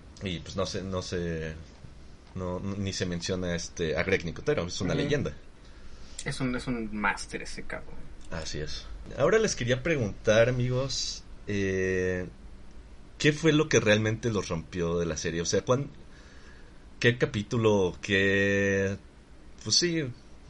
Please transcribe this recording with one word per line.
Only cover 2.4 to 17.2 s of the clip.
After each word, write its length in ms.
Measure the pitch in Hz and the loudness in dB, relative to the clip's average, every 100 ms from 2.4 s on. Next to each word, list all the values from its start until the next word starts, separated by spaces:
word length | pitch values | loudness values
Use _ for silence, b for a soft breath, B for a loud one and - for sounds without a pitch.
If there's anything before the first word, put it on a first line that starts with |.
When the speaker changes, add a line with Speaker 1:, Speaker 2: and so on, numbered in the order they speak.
| 90 90 | -6 -4
Speaker 1:
no, 160 | 98 98 | -4 -4
ni 160 | 98 | -4
se 120 | - 90 | -2 -2
menciona 500 | 85 - 92 87 85 | -2 -2 -2 -2 -2
este, 420 | - - 80 73 | -4 -4 0 0
a 60 | |
Greg 200 | 92 92 82 | 2 0 0
Nicotero, 400 | 73 - 143 87 | -4 -2 0 -2
es 140 | - | -2
una 140 | 90 | 0
Speaker 2:
Ujú. 100 | 80 | 0
Speaker 1:
leyenda. 300 | 80 143 - - - - B B B B B B - | 0 0 -2 -6 -14 -20 B B B B B B -6
Speaker 3:
Es 140 | 139 | -2
un, 160 | 131 123 | -2 -2
es 100 | 135 | -4
un 280 | 120 110 107 | -4 -4 -2
máster 460 | 101 - - - | -2 -2 -6 -8
ese 200 | - - | -8 -8
cabrón. 320 | - - - - - - - | -8 -8 -8 -8 -10 -10 -8
Speaker 1:
Así 280 | 80 78 76 | -6 -6 -6
es. 260 | 76 - - - - - | -6 -6 -8 -12 -8 0
Ahora 200 | 151 220 | 4 6
les 180 | 214 - | 4 0
quería 260 | 120 127 | 0 0
preguntar, 640 | 131 139 104 - - 110 120 | 2 2 0 0 4 6 6
amigos, 760 | 127 123 127 135 - - - - - 101 | 4 0 0 0 -2 -4 -8 -12 -14 -4
eh, 800 | 101 98 95 95 92 92 90 87 - - - - - - - - - | 0 2 2 2 2 2 0 -4 -10 -16 -16 -14 -16 -16 -16 -14 2
¿qué 160 | 147 | 4
fue 180 | 147 160 | 6 6
lo 160 | 151 156 | 6 6
que 140 | 117 | 6
realmente 500 | 104 104 110 113 120 | 6 6 4 0 0
los 160 | 101 - | 0 -2
rompió 500 | 82 80 90 82 85 | -4 -4 -2 0 2
de 80 | 85 | 0
la 120 | 80 | -2
serie? 240 | 87 82 | -2 -2
O 40 | 85 | 0
sea, 200 | 98 - | 2 2
¿cuán-, 240 | 127 143 - b b b b b b b b b - | 2 0 -10 b b b b b b b b b 2
qué 160 | 120 | 2
capítulo, 800 | 123 | 4